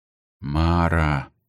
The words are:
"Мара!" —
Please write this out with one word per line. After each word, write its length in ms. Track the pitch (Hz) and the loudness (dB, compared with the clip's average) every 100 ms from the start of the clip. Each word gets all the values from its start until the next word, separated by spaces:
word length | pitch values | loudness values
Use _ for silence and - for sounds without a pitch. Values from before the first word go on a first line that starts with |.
| _ _ _ _ | _ _ _ _
"Мара!" — 920 | 69 73 82 85 85 82 78 71 - _ | -4 0 2 2 2 0 0 -2 -6 _